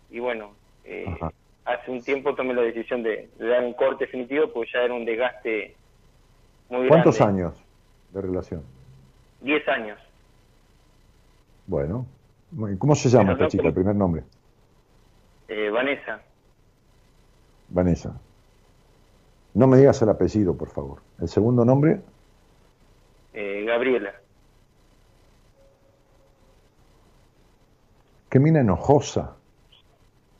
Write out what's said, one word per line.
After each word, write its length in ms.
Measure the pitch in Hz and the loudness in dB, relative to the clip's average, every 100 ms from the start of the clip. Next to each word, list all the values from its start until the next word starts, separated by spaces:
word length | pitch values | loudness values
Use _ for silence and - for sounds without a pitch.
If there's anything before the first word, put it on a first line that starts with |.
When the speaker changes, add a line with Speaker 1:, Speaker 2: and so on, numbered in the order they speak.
| _ | _
Speaker 1:
y 100 | 117 | -10
bueno, 320 | 123 113 104 104 _ _ - | -8 -8 -10 -20 _ _ -16
eh, 200 | 95 90 | -12 -10
Speaker 2:
Ajá. 240 | 85 82 - _ _ - | -10 -10 -12 _ _ -8
Speaker 1:
hace 260 | 123 - | -8 -6
un 100 | 127 | -10
tiempo 320 | 120 139 139 135 | -6 -4 -2 -4
tomé 180 | 127 | -4
la 80 | 123 | -2
decisión 420 | 117 113 110 127 | -2 -4 -6 -6
de, 260 | 113 107 - - | -4 -6 -8 -8
de 100 | 110 | -2
dar 140 | 123 | 0
un 100 | 123 | -2
corte 320 | 120 135 131 127 | -2 -2 -2 -6
definitivo, 440 | 131 120 139 156 | -8 -6 -2 -2
porque 160 | 123 113 | -4 -6
ya 100 | 123 | -2
era 100 | 120 | -2
un 100 | 123 | -2
desgaste 720 | 113 113 127 - 120 107 98 - _ _ _ _ _ _ _ _ - | -4 -2 -4 -4 -6 -6 -6 -16 _ _ _ _ _ _ _ _ -10
muy 180 | 123 127 | -2 4
Speaker 2:
¿Cuántos 300 | 160 165 120 | 6 6 4
Speaker 1:
grande. 240 | 117 95 | 2 2
Speaker 2:
años 180 | 85 - _ _ _ _ _ | -4 -8 _ _ _ _ _
de 80 | 92 | -10
relación? 420 | 95 92 - 85 67 - - - - _ _ _ | -6 -6 -8 -12 -14 -20 -20 -20 -20 _ _ _
Speaker 1:
Diez 260 | 123 151 151 | -4 -4 -2
años. 320 | 135 107 104 - _ _ _ _ _ _ _ _ _ _ _ _ _ _ _ - | -4 -6 -14 -20 _ _ _ _ _ _ _ _ _ _ _ _ _ _ _ -8
Speaker 2:
Bueno, 380 | 80 71 113 123 - _ _ _ 151 107 95 | -6 -4 -6 -10 -16 _ _ _ -10 -8 -2
¿cómo 160 | 135 147 | 0 2
se 140 | 131 | 4
llama 240 | 120 98 | 6 4
Speaker 1:
Pero 0 | |
Speaker 2:
esta 100 | 90 | 2
Speaker 1:
no 60 | 92 | 0
Speaker 2:
chica? 120 | - | 2
Speaker 1:
con 40 | 82 | 0
Speaker 2:
El 60 | |
primer 220 | 80 92 101 | 0 0 0
nombre. 280 | 95 80 - _ _ _ _ _ _ _ _ _ _ _ - | 0 -2 -8 _ _ _ _ _ _ _ _ _ _ _ -12
Speaker 1:
Eh, 200 | 104 107 | -6 -4
Vanessa. 520 | 110 135 139 - 107 - _ _ _ _ _ _ _ _ _ _ _ _ _ - | -2 -2 -4 -8 -14 -16 _ _ _ _ _ _ _ _ _ _ _ _ _ -6
Speaker 2:
Vanessa. 460 | 90 90 85 - - - _ _ _ _ _ _ _ _ _ _ _ _ | 0 2 0 -4 -16 -20 _ _ _ _ _ _ _ _ _ _ _ _
No 140 | 95 131 | 2 6
me 80 | 131 | 8
digas 240 | 139 110 | 6 6
el 60 | 107 | 2
apellido, 460 | 90 90 107 95 71 | 2 0 0 0 -2
por 140 | 73 | -6
favor. 300 | - 69 71 _ - | -10 -12 -14 _ -10
¿El 80 | 107 | -4
segundo 380 | - 110 123 117 | 0 2 4 4
nombre? 340 | 135 151 190 - _ _ _ _ _ _ _ _ _ _ _ _ | 4 2 0 -6 _ _ _ _ _ _ _ _ _ _ _ _
Speaker 1:
Eh, 320 | 113 101 101 107 | -12 -8 -6 -2
Gabriela. 460 | 117 131 120 101 - _ _ _ _ _ _ _ _ _ _ _ _ _ _ _ _ _ _ _ _ _ _ _ _ _ _ _ _ _ _ _ _ _ _ _ _ _ _ _ _ - | -2 0 -2 -4 -12 _ _ _ _ _ _ _ _ _ _ _ _ _ _ _ _ _ _ _ _ _ _ _ _ _ _ _ _ _ _ _ _ _ _ _ _ _ _ _ _ 0
Speaker 2:
Qué 100 | 131 | 2
mina 220 | 147 160 | 4 4
enojosa. 760 | 117 87 - 143 - - 73 - _ _ _ _ _ _ _ _ _ _ | 4 2 4 2 2 -6 -8 -12 _ _ _ _ _ _ _ _ _ _